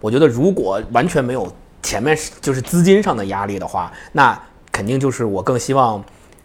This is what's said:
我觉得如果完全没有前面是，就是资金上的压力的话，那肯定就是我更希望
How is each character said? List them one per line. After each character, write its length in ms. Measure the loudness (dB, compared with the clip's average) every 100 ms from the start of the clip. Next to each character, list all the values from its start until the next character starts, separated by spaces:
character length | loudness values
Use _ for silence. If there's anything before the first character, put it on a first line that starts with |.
我 100 | -2
觉 80 | 4
得 80 | 4
如 240 | 4 0
果 320 | 2 0 -2 -2
完 160 | 0 0
全 180 | 0
没 100 | -2
有 120 | -2 -6 -10 -20 _
前 200 | -8 -4
面 140 | 0 -2
是， 160 | -2 -8
就 120 | -4
是 80 | -4
资 220 | -2 2
金 180 | 6 4
上 160 | 4 -2
的 100 | -4
压 200 | -6 -6
力 140 | -6
的 60 | -6
话， 260 | -6 -8 -10 -6
那 260 | 2 2 2 -8 -20 -12
肯 120 | -8
定 140 | -4 -2
就 100 | -2
是 160 | -2
我 160 | -2 -2
更 160 | -2 -2
希 160 | 0
望 300 | 2 2 0 -8 -20 -20 -20